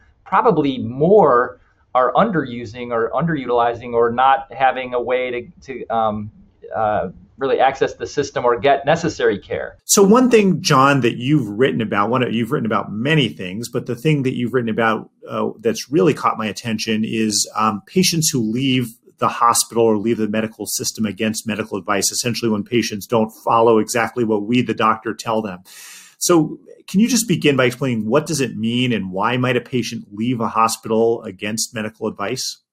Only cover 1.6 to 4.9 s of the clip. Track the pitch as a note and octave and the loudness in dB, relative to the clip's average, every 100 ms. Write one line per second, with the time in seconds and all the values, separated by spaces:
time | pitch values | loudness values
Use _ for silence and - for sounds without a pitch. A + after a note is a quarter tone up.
1.6 | _ _ _ B2 B2+ - G#3+ F3 C3 A#2+ | _ _ _ 0 2 4 2 0 -4 -6
2.6 | A2+ B2 A#2+ A#2 A2+ B2 E3+ D3+ B2 A#2+ | -12 -10 -6 -2 -2 -2 -2 -2 0 0
3.6 | A#2+ A#2 A#2+ A#2 A#2 A#2+ C3 C3+ - A#2 | 2 -2 -2 2 2 4 4 4 0 0
4.6 | C3 B2+ B2+ | 0 0 -4